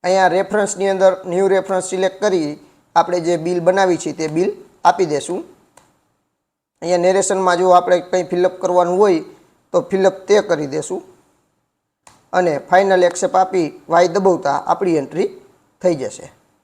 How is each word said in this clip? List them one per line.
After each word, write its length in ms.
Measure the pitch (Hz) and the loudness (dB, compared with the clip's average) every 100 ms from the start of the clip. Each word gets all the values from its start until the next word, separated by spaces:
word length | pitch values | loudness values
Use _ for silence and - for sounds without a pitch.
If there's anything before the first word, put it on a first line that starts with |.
અહીંયા 320 | 180 190 185 180 | 0 2 2 2
રેફરન્સની 520 | 190 208 196 170 196 | -2 -2 -2 -2 -2
અંદર 200 | 190 190 185 185 | 2 2 2 -4
ન્યૂ 180 | 175 196 190 | -2 2 0
રેફરન્સ 340 | 190 185 185 | 0 -6 -4
સિલેક્ટ 280 | 185 185 190 | -4 -4 -2
કરી 260 | 208 185 147 151 - _ _ 170 | -2 -2 -4 -8 -18 _ _ -2
આપણે 200 | 170 180 165 | 0 -2 -2
જે 80 | 175 165 | -2 -2
બિલ 140 | 175 170 | 0 0
બનાવી 320 | 190 190 170 | 2 2 0
છે 80 | - 147 | -4 -6
તે 60 | 156 156 | -4 -2
બિલ 140 | 190 - - _ 170 | -2 -4 -20 _ 0
આપી 200 | 180 175 147 | 0 -2 -2
દેશું. 260 | - 180 339 _ _ _ _ _ _ _ _ _ _ _ _ _ | -4 -10 -10 _ _ _ _ _ _ _ _ _ _ _ _ _
અહીંયા 240 | 165 175 180 | -2 2 2
નેરેશનમાં 540 | 190 196 190 185 175 | 2 0 0 0 2
જો 120 | 185 | 4
આપણે 240 | 180 175 180 175 | 4 4 0 0
કંઈ 140 | 185 160 | -4 -2
ફિલઅપ 240 | 175 180 180 | 0 -2 -2
કરવાનું 360 | 180 180 175 185 | 0 2 2 2
હોય 200 | 208 165 - - _ _ _ | 2 2 -4 -20 _ _ _
તો 100 | 180 170 | -4 -2
ફિલઅપ 240 | 190 190 190 - | 0 0 0 0
તે 140 | 208 - | 0 2
કરી 200 | 160 147 151 | -4 -4 -8
દેશું 260 | 147 185 - _ _ _ _ _ _ _ _ _ - _ _ 180 | -8 -12 -12 _ _ _ _ _ _ _ _ _ -20 _ _ 0
અને 160 | 180 143 - | 0 -2 2
ફાઇનલ 340 | 185 196 185 175 | 2 4 2 2
એક્સેપ્ટ 280 | 175 185 190 | 0 -2 0
આપી 260 | 185 190 156 - - | 0 0 -2 -6 -2
વાય 220 | 170 180 180 | 2 2 2
દબાવતા 420 | 190 170 143 143 - | 0 0 -2 -4 -2
આપણી 260 | 170 190 160 | -2 0 -2
એન્ટ્રી 260 | 135 151 294 - _ _ _ _ | -2 -6 -6 -8 _ _ _ _
થઈ 140 | 185 156 | -2 -2
જશે. 260 | 117 - - _ _ _ | -6 -12 -20 _ _ _